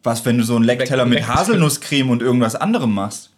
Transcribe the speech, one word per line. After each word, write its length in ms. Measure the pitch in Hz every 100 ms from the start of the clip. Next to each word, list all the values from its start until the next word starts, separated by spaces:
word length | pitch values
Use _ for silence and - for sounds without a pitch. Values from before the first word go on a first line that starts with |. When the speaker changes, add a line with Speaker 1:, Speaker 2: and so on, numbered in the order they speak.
Speaker 1:
Was, 240 | 123 113 123
wenn 100 | 120
du 80 |
so 120 | 110 117
einen 80 |
Leckteller 400 | 113 123 127 131
Speaker 2:
Leck-, 60 | 120
Speaker 1:
mit 80 | 120
Speaker 2:
Leck- 80 | 113
Speaker 1:
Haselnusscreme 840 | 135 190 214 151 - - 143 131
und 100 | 120
irgendwas 320 | 123 127 113
anderem 380 | 113 185 240 120
machst? 380 | 101 101 - -